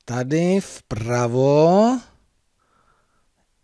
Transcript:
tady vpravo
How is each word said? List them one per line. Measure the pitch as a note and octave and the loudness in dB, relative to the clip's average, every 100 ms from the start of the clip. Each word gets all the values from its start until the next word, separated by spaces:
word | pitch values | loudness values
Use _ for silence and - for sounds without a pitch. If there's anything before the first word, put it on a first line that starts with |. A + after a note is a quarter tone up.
tady | - A#2+ B2+ D#3+ F3 G3 | -10 -8 -4 -2 0 -2
vpravo | - - - G#2+ A2+ B2 A#2+ B2 C3+ D3 E3 F#3+ A3+ B3+ - _ _ _ _ _ _ _ _ _ _ _ _ _ _ _ | -4 -18 -14 -10 -6 -4 -2 0 2 4 4 4 2 0 -8 _ _ _ _ _ _ _ _ _ _ _ _ _ _ _